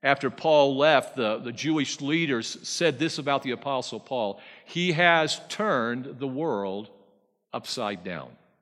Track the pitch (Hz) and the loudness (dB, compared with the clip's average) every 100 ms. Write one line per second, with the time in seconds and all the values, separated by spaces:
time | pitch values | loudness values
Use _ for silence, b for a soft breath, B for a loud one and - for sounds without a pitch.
0 | 139 139 139 - 160 151 139 135 151 143 | 2 0 0 -2 4 6 6 6 6 6
1 | - - 110 110 120 117 143 156 131 - | 2 -2 0 0 -6 -6 -2 0 0 -4
2 | 143 165 165 120 113 - - - 170 127 | -2 0 0 -2 -4 -10 -8 0 0 2
3 | 160 156 143 139 139 117 139 131 120 110 | -4 -4 -2 -2 -2 -6 -4 -4 -4 -12
4 | - 131 104 98 B B - 165 175 160 | -6 -4 -4 -4 B B -8 -2 0 4
5 | 175 165 156 - - - 214 143 117 120 | 6 6 2 -2 -8 -4 0 0 0 -4
6 | 131 139 135 131 165 107 98 98 110 - | -8 -6 -6 -4 -2 -2 -2 -6 -10 -18
7 | _ _ _ _ _ 120 - - 107 98 | _ _ _ _ _ -10 -8 -4 -4 -4
8 | 90 85 64 - _ _ | -8 -10 -10 -18 _ _